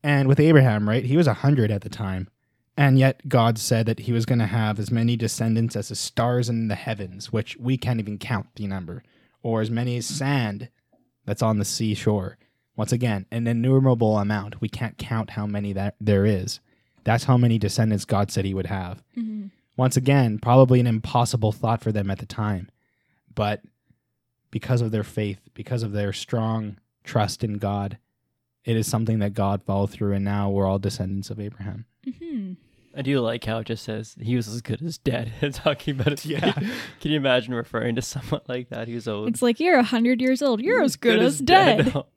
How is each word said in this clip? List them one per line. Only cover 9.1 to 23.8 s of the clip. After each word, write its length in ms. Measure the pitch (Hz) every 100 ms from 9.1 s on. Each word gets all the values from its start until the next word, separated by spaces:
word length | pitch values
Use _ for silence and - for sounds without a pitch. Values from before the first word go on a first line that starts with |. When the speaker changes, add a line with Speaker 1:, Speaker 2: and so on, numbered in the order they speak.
| _ _ _
Speaker 1:
or 180 | 120 113
as 80 | 110
many 280 | 117 123 120
as 80 | 113
sand 640 | 143 135 143 113 101 123 _ _ _ _ _ -
that's 160 | 104
on 180 | 113 107
the 60 | 98
seashore. 720 | - 113 107 - 104 92 - _ _ _ -
Once 160 | 104
again, 340 | 120 123 104 95
an 140 | 117 117
innumerable 680 | 117 123 135 135 120 113 107
amount. 440 | 101 107 101 -
We 80 | 110
can't 280 | - 117 -
count 340 | - 113 110
how 140 | - 104
many 280 | 104 101
that 220 | 95 101 -
there 260 | 107 98 104
is. 340 | 98 98 - _ _ _ _
That's 220 | - 117 -
how 100 | 123
many 200 | 120 113
descendants 460 | 101 - 113 104 -
God 260 | 101 101
said 140 | - 98
he 80 |
would 140 | 95 87
have. 360 | 98 90 90 _ -
Speaker 2:
Mm-hmm. 300 | 226 214 196 _ _ -
Speaker 1:
Once 220 | 127 131
again, 420 | 127 139 120 107
probably 400 | 117 123 127 127
an 80 | 123
impossible 640 | 110 - 123 120 117 107
thought 300 | 107 113 113
for 100 | -
them 180 | 104 98
at 100 | 95
the 60 | -
time. 440 | - 104 95 98 _ _ _ _ _ _ -
But 260 | 104 104 _ _